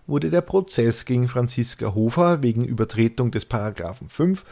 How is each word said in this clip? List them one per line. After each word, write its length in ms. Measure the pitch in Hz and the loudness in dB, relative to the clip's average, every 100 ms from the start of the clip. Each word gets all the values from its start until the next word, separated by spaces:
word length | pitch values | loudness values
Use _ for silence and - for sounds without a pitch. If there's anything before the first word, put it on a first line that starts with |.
| - | -4
wurde 240 | 143 156 | -2 2
der 120 | 170 | 0
Prozess 640 | 170 196 185 - 117 113 - | 2 -2 0 0 2 0 -2
gegen 220 | 123 123 | 0 0
Franziska 680 | 123 123 123 117 - 110 98 | 0 -2 -2 -4 -4 -4 0
Hofer 480 | 113 170 175 160 | 0 2 2 4
wegen 220 | 123 113 123 | 2 0 -2
Übertretung 680 | 113 110 107 113 123 120 | -2 -2 2 2 2 -2
des 140 | 107 - | -2 -4
Paragraphen 640 | 113 107 98 85 104 - | -4 -4 -6 -10 -10 -12
fünf 360 | - 170 190 - | 0 0 0 -6